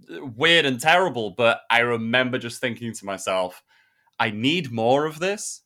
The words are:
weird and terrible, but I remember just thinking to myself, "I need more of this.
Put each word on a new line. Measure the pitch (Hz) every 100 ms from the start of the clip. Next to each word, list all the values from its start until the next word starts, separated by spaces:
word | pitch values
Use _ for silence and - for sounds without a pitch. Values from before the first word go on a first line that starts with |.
| - 160 147 113
weird | 160 170 143
and | 123
terrible, | 156 175 185 120 107
but | 92 117 - -
I | 117
remember | 120 117 113 123 127 123
just | 117 -
thinking | 127 113 117
to | 104
myself, | 98 95 - 95 92 - _ _ _ _ _ -
"I | 117
need | 104 123 175 143
more | 117 113 135
of | 156 156
this. | 180 208 - -